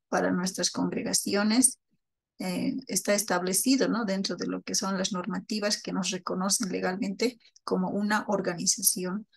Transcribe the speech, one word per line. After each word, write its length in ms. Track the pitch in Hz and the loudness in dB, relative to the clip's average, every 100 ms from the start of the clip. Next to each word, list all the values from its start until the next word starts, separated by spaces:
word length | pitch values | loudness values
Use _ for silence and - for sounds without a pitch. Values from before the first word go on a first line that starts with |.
| - | -2
para 220 | 185 185 | 0 2
nuestras 400 | 185 185 180 180 | 2 0 0 -2
congregaciones, 1080 | - 180 - - 190 202 202 214 233 254 - _ _ _ _ _ - | 0 -2 -2 0 0 2 2 4 6 4 2 _ _ _ _ _ -8
eh, 360 | 185 180 180 - - | -4 -2 -2 -4 -2
está 260 | 190 - | -2 2
establecido, 760 | 208 208 180 180 185 254 269 175 | 2 2 0 2 2 4 4 4
¿no? 180 | 208 208 | 0 0
Dentro 300 | 190 190 180 | -2 -2 -4
de 120 | - | -4
lo 160 | 185 | -4
que 100 | 185 | -2
son 240 | 190 196 190 | -2 0 -2
las 160 | 190 | -2
normativas 680 | 185 180 185 - 214 208 208 | -2 -4 -6 -4 -2 -2 -2
que 140 | - | -4
nos 160 | 185 185 | -4 -2
reconocen 600 | 185 - 185 196 196 190 | -4 -4 -2 0 0 0
legalmente 680 | 185 185 190 196 196 247 - _ - | -2 -2 -2 -4 -2 -2 -4 _ -12
como 260 | - 185 185 | -2 0 0
una 360 | 196 208 208 - | 0 0 0 0
organización 1000 | 196 185 170 190 - 190 - 180 202 - | 0 0 -2 0 2 0 0 -2 -4 -6